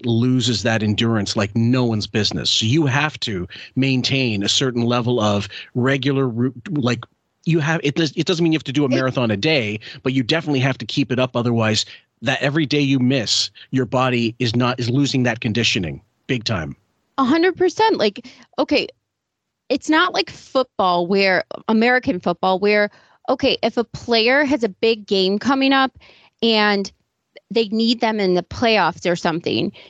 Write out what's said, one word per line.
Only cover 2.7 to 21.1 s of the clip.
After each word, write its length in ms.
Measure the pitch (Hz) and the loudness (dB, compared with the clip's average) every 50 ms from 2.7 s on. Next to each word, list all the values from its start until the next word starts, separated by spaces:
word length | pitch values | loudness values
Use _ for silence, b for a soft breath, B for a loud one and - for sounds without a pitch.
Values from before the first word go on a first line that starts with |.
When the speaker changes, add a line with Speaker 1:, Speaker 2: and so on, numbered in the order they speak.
| 131 165 156 | 2 2 2
Speaker 1:
have 340 | 135 123 143 151 156 - - | 2 2 0 0 -2 -4 -8
to 280 | - 120 104 90 87 B B B B B B | -8 -6 -6 -6 -8 B B B B B B
maintain 680 | 127 135 135 131 127 - - 135 135 131 120 107 98 98 | 0 0 2 0 0 0 0 0 0 0 0 -2 -2 -2
a 60 | 104 | -2
certain 340 | - - 143 131 120 120 117 | 0 0 0 0 0 0 0
level 360 | 117 120 123 117 123 123 113 | 0 0 0 0 0 0 0
of 220 | 104 104 101 101 101 B B B B B B | 2 0 0 0 -2 B B B B B B
regular, 540 | 127 120 135 139 139 127 143 139 135 135 127 | 0 0 2 0 0 0 0 0 0 0 0
ru-, 260 | 110 117 123 135 - 117 - - | 0 0 -2 -2 -2 -6 -8 -6
like, 340 | 160 147 120 123 120 117 - - _ _ _ _ _ _ _ | -4 0 0 0 0 -2 -4 -12 _ _ _ _ _ _ _
you 120 | 170 160 170 | 0 0 0
have, 220 | 143 160 160 165 - | 2 0 -2 0 -2
it 120 | 147 139 | -2 -2
does, 180 | 170 165 135 - | 0 -2 -2 -2
it 120 | 156 151 - | -4 -2 -2
doesn't 160 | 180 156 170 | 0 0 2
mean 100 | 165 160 | 2 2
you 40 | 151 | 0
have 60 | - | -2
to 80 | 139 | -2
do 140 | 123 147 143 | -2 0 0
a 40 | 127 | 2
marathon 420 | 127 131 131 131 113 139 123 110 | 0 0 0 0 0 0 0 0
a 60 | 107 98 | 0 0
day, 420 | 101 156 160 139 113 104 107 107 B B B 139 B | 0 0 0 0 0 -2 -6 -8 B B B -6 B
but 100 | 131 131 | -2 -2
you 80 | 135 | 0
definitely 380 | 123 101 160 165 - 147 143 131 | 0 0 -2 -2 0 -2 0 0
have 180 | 127 135 127 - | 0 0 0 -2
to 80 | 117 | -6
keep 260 | - - - 131 - | -4 -2 -2 -2 0
it 60 | 120 117 | 0 -2
up. 180 | 127 127 - | -2 -2 -2
Otherwise, 520 | 123 113 120 120 113 110 110 107 - - B B B B B _ _ | -2 0 0 0 2 2 2 0 0 -2 B B B B B _ _
that 180 | 113 - - - 127 | -4 -4 -2 -2 -2
every 240 | 143 139 165 156 123 | -2 0 0 -2 0
day 120 | 147 147 | 0 0
you 200 | 143 135 139 131 | 2 2 2 2
miss, 500 | 123 123 139 131 104 - - - - - B B B B | 2 2 2 0 0 -2 -2 -2 -2 -4 B B B B
your 160 | - 131 127 101 | -2 -2 -2 0
body 480 | - 127 127 127 123 120 117 110 113 - | 0 0 0 2 0 0 0 -2 -2 -2
is 180 | 127 117 107 | -4 -2 0
not, 240 | 120 123 120 - - | 0 0 0 0 -2
is 80 | 120 117 | -2 -2
losing 320 | 120 139 143 127 - 131 123 | 0 0 0 0 0 0 0
that 160 | 123 113 117 | 0 -2 -2
conditioning 600 | - 117 101 120 113 - - 117 87 78 69 - - _ _ _ _ - | -4 -2 -2 0 0 0 0 -2 -4 -4 -8 -12 -16 _ _ _ _ -6
big 160 | 135 113 110 | -6 -4 -4
time. 320 | - 110 87 80 71 - - _ _ _ _ _ _ _ - | -4 -4 -4 -6 -8 -10 -14 _ _ _ _ _ _ _ -2
Speaker 2:
A 60 | 269 | 0
hundred 340 | 233 311 330 339 381 - - | 2 2 2 2 2 2 2
percent. 400 | 370 359 - - 440 440 370 - | 0 0 2 2 2 2 2 2
Like, 300 | - 208 196 - B B B B B B B - | 2 0 0 -4 B B B B B B B -4
okay, 280 | 302 - 302 233 160 - - _ _ _ _ _ _ _ _ _ _ _ _ _ _ _ | -2 0 0 0 0 -2 -8 _ _ _ _ _ _ _ _ _ _ _ _ _ _ _
it's 200 | 254 277 - - | -4 -4 0 2
not 240 | 311 320 359 359 359 | 2 4 4 2 0
like 160 | 370 359 - | -2 -4 -4
football 800 | - - - - - 269 254 - _ - 196 180 175 175 175 | -10 -16 -20 -4 -2 -2 -2 -2 _ -2 0 2 2 2 0
where, 360 | 170 | 0